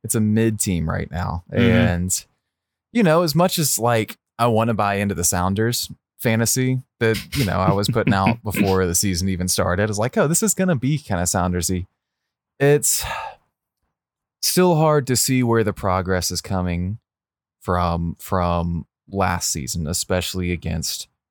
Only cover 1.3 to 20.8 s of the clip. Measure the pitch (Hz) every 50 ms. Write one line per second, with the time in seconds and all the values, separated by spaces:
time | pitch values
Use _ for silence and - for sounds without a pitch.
1.3 | 80 87 - _ - 95 95 - - - - 90 87 87 90 92 - - - _
2.3 | _ _ _ _ _ _ _ _ _ _ _ _ - 233 226 170 156 165 180 160
3.3 | 143 165 175 185 - - 156 135 - - 110 120 120 113 107 - - _ _ _
4.3 | _ - 117 123 113 110 113 117 113 98 107 101 101 98 104 101 98 80 87 -
5.3 | - 90 87 92 98 104 110 117 120 - - - - _ _ _ _ _ - 120
6.3 | 113 113 117 110 - 131 127 127 131 127 127 _ _ _ 117 113 113 104 - -
7.3 | - 143 131 95 90 90 95 95 98 98 104 - 113 117 101 - 101 95 98 92
8.3 | - - - 101 92 95 101 98 95 95 95 87 85 - - 101 92 85 95 95
9.3 | 95 87 90 92 - - 90 90 87 92 104 107 107 98 110 127 - 233 185 147
10.3 | 170 - - 208 - - 185 185 175 123 - 131 156 143 - - 104 85 87 87
11.3 | - 98 90 92 90 90 82 - 92 90 87 _ _ _ _ _ _ _ _ _
12.3 | _ _ _ _ _ _ 139 143 147 147 147 - - - - - - - - -
13.3 | - _ _ _ _ _ _ _ _ _ _ _ _ _ _ _ _ _ _ _
14.3 | _ _ - - - 180 185 180 175 151 160 156 151 147 131 120 127 117 - -
15.3 | 131 127 127 117 117 113 110 104 98 - - 101 92 95 92 87 95 90 85 -
16.3 | 92 85 - - 98 92 90 90 87 85 90 92 104 - _ _ _ _ _ _
17.3 | _ _ _ _ _ _ - - 90 90 87 87 85 85 85 85 76 _ - -
18.3 | 98 92 87 87 87 87 85 87 85 82 - _ _ _ _ _ 98 98 95 92
19.3 | 90 85 - - - 80 69 62 - 87 82 73 90 - - _ 95 90 87 -
20.3 | - 92 90 87 90 85 - 85 85 82